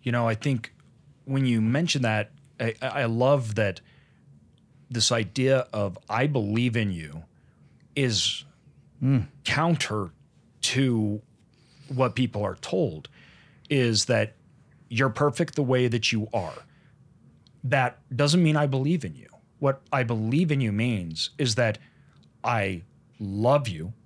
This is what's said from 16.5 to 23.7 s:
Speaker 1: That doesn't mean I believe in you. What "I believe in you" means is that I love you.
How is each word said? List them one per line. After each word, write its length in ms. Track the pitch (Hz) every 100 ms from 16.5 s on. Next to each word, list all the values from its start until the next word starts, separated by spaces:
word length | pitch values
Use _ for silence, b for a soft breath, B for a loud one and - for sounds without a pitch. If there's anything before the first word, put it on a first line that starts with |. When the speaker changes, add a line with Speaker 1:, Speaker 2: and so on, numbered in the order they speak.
| - - b b b _ _ - _ _ _
Speaker 1:
That 340 | 127 139 123 - _
doesn't 280 | 123 143 170
mean 140 | 165 151
I 100 | 147
believe 380 | 135 139 175
in 100 | 101
you. 140 | 71 - - _ _
What 240 | 139 135 _
"I 100 | 139
believe 460 | 120 113 110 139 175
in 80 | 139
you" 120 | 117
means 580 | 104 120 107 85 80 - -
is 160 | 135 110
that 220 | 117 101 b b b b - _
I 400 | - 117 98 90 92 _ _ _
love 500 | 101 98 117 147
you. 240 | 123